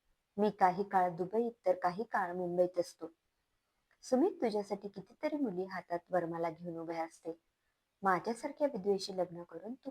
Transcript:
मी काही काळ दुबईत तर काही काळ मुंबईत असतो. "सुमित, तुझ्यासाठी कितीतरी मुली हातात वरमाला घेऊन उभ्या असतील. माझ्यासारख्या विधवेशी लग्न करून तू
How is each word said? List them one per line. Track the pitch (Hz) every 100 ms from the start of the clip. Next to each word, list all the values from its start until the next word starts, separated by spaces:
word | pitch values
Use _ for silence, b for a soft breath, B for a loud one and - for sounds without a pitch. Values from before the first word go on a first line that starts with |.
| _ _ _ -
मी | 208
काही | 202 185 180
काळ | 202 190 180
दुबईत | 165 175 220 233 - 185
तर |
काही | 180 - 180
काळ | 233 226 180
मुंबईत | 180 175 175 180 180
असतो. | 170 - 160 _ _ _ _ _ _ _ _ _
"सुमित, | - 254 359 -
तुझ्यासाठी | 240 208 202 202 202
कितीतरी | 196 - - 302 302
मुली | 254 175 190
हातात | 185 - 175 -
वरमाला | 180 165 170 170
घेऊन | 165 175 165
उभ्या | 165 165
असतील. | 165 - 165 165 _ _ _ _ _ _
माझ्यासारख्या | 190 180 214 226 294 - 285
विधवेशी | 226 196 196 202 185
लग्न | 175 170
करून | 175 165 208 262
तू | 269